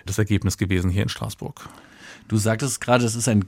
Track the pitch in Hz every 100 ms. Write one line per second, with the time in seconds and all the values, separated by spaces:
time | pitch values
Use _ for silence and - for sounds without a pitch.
0 | - 98 104 101 98 - 98 92 90 95
1 | - - 113 - - - - - - -
2 | - - - 110 107 110 139 - - 123
3 | 120 117 120 104